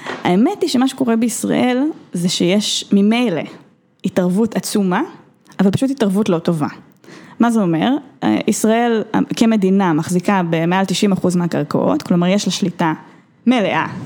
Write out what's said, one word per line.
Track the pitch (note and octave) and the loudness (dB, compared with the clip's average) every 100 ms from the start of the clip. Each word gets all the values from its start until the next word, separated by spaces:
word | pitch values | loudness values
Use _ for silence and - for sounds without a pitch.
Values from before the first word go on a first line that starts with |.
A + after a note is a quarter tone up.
| - - | -12 -6
האמת | D3 F3+ C#4+ G4+ | 0 2 2 0
היא | E4 | -2
שמה | B3 C4 | 0 -2
שקורה | - B3 A3+ | -2 -2 0
בישראל, | A#3 - G3+ - B3 B3 D4+ - - | -2 -2 -2 0 0 0 -2 -6 -10
זה | F3+ F3 | -4 -4
שיש | - F3 G#3 G#3 - - | 0 0 0 0 -6 0
ממילא | G3+ G3+ A#3 A#3+ D#3 - - - _ _ _ F#3+ | 2 2 2 0 -2 -8 -16 -20 _ _ _ -4
התערבות | - F3+ F#3 A3+ F#3+ | 0 0 0 0 -2
עצומה, | - G#3+ F#3+ F#3 F4+ - _ _ _ - | -4 -2 0 0 -2 -10 _ _ _ 0
אבל | F#3+ | 0
פשוט | - C4+ | 2 -2
התערבות | C4+ G3+ F#3+ G#3 | 0 0 0 0
לא | E3+ | 0
טובה. | - E3 B2 - - _ - - - - | 0 -2 -4 -8 -20 _ -20 -20 -20 0
מה | A#3 | 2
זה | A3+ | 2
אומר? | F3+ D#3+ G#3 C#4+ - - | 0 0 0 -2 -4 -4
אה, | - G#2+ - | -2 0 0
ישראל, | G#3 A3 A3+ A#3+ A3 - F#3+ | 0 2 2 2 0 -2 -2
אה, | - - | -2 0
כמדינה | A3+ A3 F#3+ G3 F#3 | 2 4 2 2 2
מחזיקה | D3 - F3+ F#3+ G3 E3+ | 0 0 -2 0 0 0
במעל | E3 E3 F#3 G3 | 0 0 0 0
תשעים | F3+ G#3 | 0 0
אחוז | F#3 F3+ F3+ | 2 0 0
מהקרקעות, | F3 D3 D3+ - - D4 | 0 -2 -2 0 0 0
כלומר, | - F3 F3 | 0 0 2
יש | G3+ G3 | 0 0
לה | |
שליטה | - F3+ - E3+ D#3 - - _ _ A#3 | -2 -4 -2 -4 -4 -10 -20 _ _ 0
מלאה | B3+ F#3 D3 - - | 2 0 -2 -4 -8